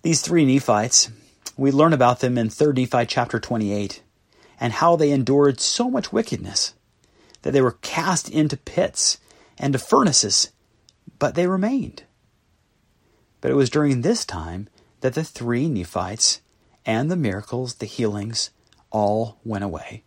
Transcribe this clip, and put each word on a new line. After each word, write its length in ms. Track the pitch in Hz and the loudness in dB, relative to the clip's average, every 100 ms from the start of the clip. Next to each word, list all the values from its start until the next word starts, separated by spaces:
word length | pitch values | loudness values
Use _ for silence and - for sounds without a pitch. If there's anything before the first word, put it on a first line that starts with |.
These 180 | 165 156 | 0 -2
three 240 | - 170 | 2 2
Nephites, 640 | 139 135 - 107 113 - - 110 _ _ - - | 4 4 2 0 2 2 0 -6 _ _ -18 -2
we 140 | 135 | 2
learn 200 | 139 160 | 4 4
about 280 | 147 123 123 | 6 4 4
them 180 | 127 123 | 0 0
in 120 | 110 | -2
Third 280 | - 151 131 | 2 2 2
Nephi 300 | 123 127 120 | 0 0 0
chapter 320 | - 120 113 | -2 -2 -4
twenty-eight, 600 | - 117 104 104 101 - _ _ _ _ _ _ | -4 -2 -2 -2 -4 -10 _ _ _ _ _ _
and 140 | 123 | -6
how 220 | 110 170 | 2 4
they 160 | 170 147 | 4 4
endured 480 | 139 127 139 143 131 | 2 2 4 4 2
so 300 | - - 247 | -4 -2 -2
much 240 | 247 - | -2 -2
wickedness 600 | 113 113 - - - - _ _ _ _ _ _ - | -4 -4 -8 -4 -4 -4 _ _ _ _ _ _ -8
that 100 | - | 0
they 80 | 139 | 2
were 180 | 127 - | 2 0
cast 480 | - - 156 170 - | -6 -4 -2 -2 -2
into 260 | 156 151 | 0 0
pits 600 | 147 - - - - - - _ - _ - | -2 -4 -2 -2 0 -2 -2 _ -20 _ -6
and 160 | 139 | -2
to 60 | 139 | -2
furnaces, 720 | - - 180 131 104 - - _ _ _ _ _ - _ | 2 4 4 2 2 0 -2 _ _ _ _ _ -20 _
but 160 | 147 | -2
they 100 | - | 0
remained. 580 | 180 190 208 269 127 - _ _ _ _ _ _ _ _ _ _ _ _ _ _ | 0 0 0 -2 -4 -12 _ _ _ _ _ _ _ _ _ _ _ _ _ _
But 100 | 135 | 0
it 40 | |
was 140 | 135 131 | 2 2
during 320 | 151 147 127 | 2 0 2
this 220 | 139 233 | 0 -2
time 460 | - 92 80 90 101 _ _ _ | -4 -10 -10 -10 -12 _ _ _
that 120 | 131 | -4
the 120 | 139 | -2
three 420 | 160 - 120 120 160 | -8 -8 -4 -2 -2
Nephites 720 | 113 85 - 92 110 - - _ _ _ _ | -4 -4 -6 -6 -2 -2 -2 _ _ _ _
and 260 | - 110 147 | -4 -2 0
the 60 | 180 | 0
miracles, 580 | 127 95 - 123 123 | -2 -4 -6 -6 -6
the 100 | - | -8
healings, 640 | 110 - 113 101 110 113 - _ _ _ _ | -10 -4 -2 -2 -6 -6 -8 _ _ _ _
all 460 | 107 104 107 113 _ | 0 0 0 -4 _
went 220 | 113 104 | -8 -6
away. 380 | 101 80 - - | -6 -8 -12 -18